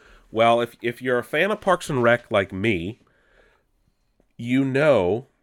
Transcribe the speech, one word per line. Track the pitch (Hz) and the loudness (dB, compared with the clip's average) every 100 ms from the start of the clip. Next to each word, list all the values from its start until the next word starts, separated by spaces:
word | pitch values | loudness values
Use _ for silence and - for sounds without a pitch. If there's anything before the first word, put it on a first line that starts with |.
| _ - _ | _ -20 _
Well, | 110 117 117 | 0 2 2
if, | 117 - | 0 -6
if | 120 120 | -10 -6
you're | 127 123 | -4 -4
a | |
fan | - 151 190 | -4 -2 -2
of | 208 | -2
Parks | 202 175 - | -2 -2 -2
and | 135 | 0
Rec | 117 120 - | 2 0 0
like | 104 95 | -2 -2
me, | 95 110 90 90 117 _ _ _ _ _ _ _ _ _ _ _ _ _ - | -2 -2 -2 -6 -12 _ _ _ _ _ _ _ _ _ _ _ _ _ -12
you | 117 131 | -2 0
know | 135 135 151 117 87 110 - _ | 0 2 2 4 2 -2 -6 _